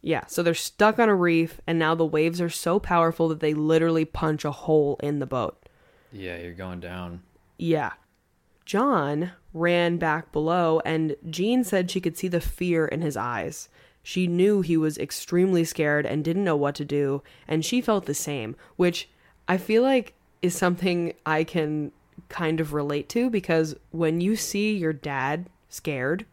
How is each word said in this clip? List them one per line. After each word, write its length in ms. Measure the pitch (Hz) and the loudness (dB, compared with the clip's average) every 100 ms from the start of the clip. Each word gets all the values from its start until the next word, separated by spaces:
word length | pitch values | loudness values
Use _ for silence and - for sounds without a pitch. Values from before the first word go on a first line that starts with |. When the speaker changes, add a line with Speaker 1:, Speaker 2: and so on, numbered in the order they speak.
Speaker 1:
Yeah, 240 | - 156 - | -2 -4 -2
so 160 | - | 0
they're 100 | 170 | 0
stuck 440 | 165 - _ 208 220 | 0 -4 _ 4 6
on 120 | 226 | 4
a 60 | 196 | 4
reef, 440 | 175 165 165 - - | 4 4 2 -4 -2
and 100 | 165 | 0
now 160 | 160 | 2
the 120 | 165 160 | 2 2
waves 340 | 151 160 170 | 2 0 0
are 100 | 170 | -4
so 300 | - - 190 | -2 0 0
powerful 480 | - 175 165 165 165 | 2 2 2 2 0
that 120 | 156 | 0
they 120 | 156 | 0
literally 520 | 151 151 160 165 165 160 | 0 4 4 4 2 0
punch 400 | - 156 151 151 | -2 -2 -2 -4
a 60 | |
hole 460 | 139 - 156 143 143 | -6 2 4 4 0
in 160 | 143 147 | -2 -4
the 60 | 131 | -4
boat. 420 | 131 95 - - _ _ _ _ | -2 -4 -6 -20 _ _ _ _
Speaker 2:
Yeah, 260 | 101 92 87 | -12 -10 -10
you're 160 | 87 | -10
going 260 | 85 92 90 | -10 -10 -10
down. 440 | 87 90 87 87 - _ _ _ | -10 -10 -10 -12 -16 _ _ _
Speaker 1:
Yeah. 340 | 170 160 117 - _ _ _ _ _ _ - | -2 -2 -2 -10 _ _ _ _ _ _ -4
John 680 | 202 269 226 143 147 175 - _ | 0 2 2 0 -2 -4 -8 _
ran 440 | 165 170 175 170 170 | -2 2 2 2 0
back 340 | 165 151 - | 0 -2 -4
below, 500 | 151 156 175 170 160 - | -4 0 2 4 2 2
and 300 | 160 160 147 170 | 0 -2 -4 -8
Jean 340 | 160 196 247 | -2 2 2
said 280 | 233 196 180 | 2 0 0
she 100 | 185 | -2
could 160 | 170 160 | -4 -4
see 100 | 185 | -2
the 100 | 175 | -2
fear 440 | - - 180 165 156 | -2 -4 0 0 0
in 160 | - | -2
his 160 | 165 135 | -4 -4
eyes. 520 | 120 117 82 - - _ - _ | -4 -4 -6 -10 -18 _ -20 _
She 240 | - - 180 | -8 -2 0
knew 340 | 175 190 208 | 2 4 4
he 160 | 175 165 | 2 2
was 200 | 156 151 | 0 -2
extremely 680 | - - - 175 185 180 | -8 -8 -2 2 4 4
scared 420 | 160 - 151 147 147 | 0 0 0 0 0
and 180 | 147 | -2
didn't 200 | 151 175 196 | -2 0 0
know 100 | 151 | 2
what 200 | 143 143 | 0 -2
to 100 | 147 | -4
do, 380 | 143 139 139 - - - | -2 0 -2 -6 -20 -4
and 160 | 160 | -2
she 180 | 156 247 | 0 0
felt 240 | 240 208 190 | 2 0 0
the 80 | |
same, 420 | 147 - 143 110 127 - _ | -6 -4 -6 -8 -10 -18 _
which 340 | 180 175 - _ _ _ - | 0 0 -10 _ _ _ -2
I 100 | 185 | -2
feel 260 | 185 220 | 2 4
like 300 | 254 269 - _ _ _ | 4 2 0 _ _ _
is 140 | 180 175 | -2 2
something 580 | 180 175 185 175 170 - - | 0 2 0 0 -2 -6 -2
I 180 | 156 | 0
can 480 | 160 175 151 151 147 _ _ - - | 0 -2 -2 -2 -6 _ _ -20 -16
kind 300 | - 165 160 | -6 -2 0
of 120 | 156 | -2
relate 360 | 147 143 147 - | -2 -2 -4 -2
to, 200 | 233 247 | 0 0
because 460 | 220 - 165 160 147 _ | 0 0 2 2 -4 _
when 300 | 165 160 165 | -2 0 2
you 140 | 180 214 | 0 0
see 380 | - 202 214 208 | -2 0 0 0
your 160 | 160 | -2
dad 560 | 151 151 139 131 156 180 _ _ | -4 -6 -4 -2 -4 -6 _ _
scared 580 | - - 135 127 175 220 | -10 -6 -2 -2 -2 -6